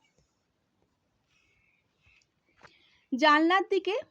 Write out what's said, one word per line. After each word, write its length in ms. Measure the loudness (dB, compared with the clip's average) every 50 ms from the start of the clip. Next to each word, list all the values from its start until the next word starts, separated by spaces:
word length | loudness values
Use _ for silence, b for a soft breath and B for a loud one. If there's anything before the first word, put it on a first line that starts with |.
| _ _ _ _ _ _ _ _ _ _ _ _ _ _ _ _ _ _ _ _ _ _ _ _ _ _ _ _ _ _ _ _ _ _ _ _ _ _ _ _ _ _ _ _ _ _ _ _ _ _ _ _ b b b b b b b b b b
জানলার 520 | -4 0 2 4 4 4 2 2 0 0 -2 -2
দিকে 240 | -4 -4 -4 -4 -6 -6 -6 _